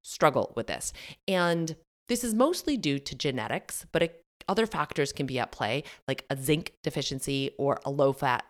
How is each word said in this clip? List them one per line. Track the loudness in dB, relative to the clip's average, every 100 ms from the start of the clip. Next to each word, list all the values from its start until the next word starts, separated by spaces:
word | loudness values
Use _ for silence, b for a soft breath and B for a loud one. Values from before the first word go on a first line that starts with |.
struggle | -10 4 4 4 0 -4
with | -4
this. | -4 -6 B B B 0
And | 2 4 2 0 -6 _ _ -4
this | -2
is | 0
mostly | 4 4 2 0 0
due | 0 0
to | -4 -4
genetics, | -2 -2 -2 -4 -6 -10 -2
but | 0
it, | 0 -2 _ _ -2
other | 0 2
factors | 0 -2 0 -2
can | -2 -2
be | -2
at | -4
play, | -2 -2 -2 B B -6
like | -4 -4
a | -4
zinc | 2 2 0 _
deficiency | -6 -4 -4 -4 -2 -2 -2 0
or | 0 0
a | -2
low-fat | 2 2 4 0 0